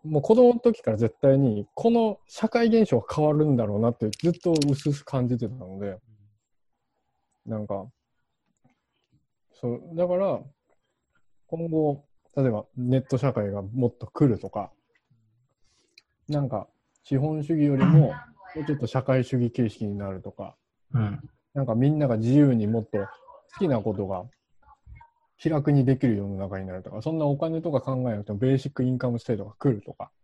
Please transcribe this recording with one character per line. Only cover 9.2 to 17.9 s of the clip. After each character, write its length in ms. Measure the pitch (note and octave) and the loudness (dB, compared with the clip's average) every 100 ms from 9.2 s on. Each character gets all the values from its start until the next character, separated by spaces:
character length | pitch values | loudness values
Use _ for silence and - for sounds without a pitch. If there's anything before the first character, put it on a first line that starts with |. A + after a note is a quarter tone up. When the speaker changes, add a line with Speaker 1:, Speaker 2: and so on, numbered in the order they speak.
| _ _ _ | _ _ _
Speaker 1:
そ 220 | _ B2 | _ -8
う、 80 | A#2+ E3+ | -8 -8
だ 140 | E3 F3+ | -4 -2
か 80 | F3+ | 0
ら、 240 | G3 A#2 C3+ _ _ _ _ _ _ _ _ _ _ | -2 -4 -8 _ _ _ _ _ _ _ _ _ _
今 220 | E3 E3 | -10 -2
後、 380 | D#3 D3+ C#3+ _ _ _ - | 0 0 -2 _ _ _ 0
例 80 | |
え 60 | C3 | 0
ば 140 | G#2+ - - | 0 -8 -6
ネ 220 | B2 C3 | 0 0
ッ 80 | B2+ | 0
ト 120 | B2+ | -2
社 140 | C#3 | 0
会 180 | A#2 G2+ | -2 -4
が 120 | G2+ | -6
も 260 | G2 B2 A#2+ | -6 -2 -2
っ 80 | - | -2
と 100 | - | -16
来 200 | - C#3+ | 0 2
る 120 | G#2 | 2
と 120 | F#2+ | -4
か、 220 | G#2 F#2+ _ _ _ _ _ _ _ _ _ _ _ _ _ _ _ - | -10 -10 _ _ _ _ _ _ _ _ _ _ _ _ _ _ _ -6
な 120 | D3 | -4
ん 80 | C3+ | -2
か、 200 | A2 F#2+ _ _ _ | -6 -8 _ _ _
資 140 | - C3+ | -4 -2
本 240 | D3+ D#3 | -2 -4
主 120 | D3 D#3+ | -2 2
義 80 | |
よ 120 | D3 C3+ | 2 4
り 80 | |
も、 160 | E3 | 6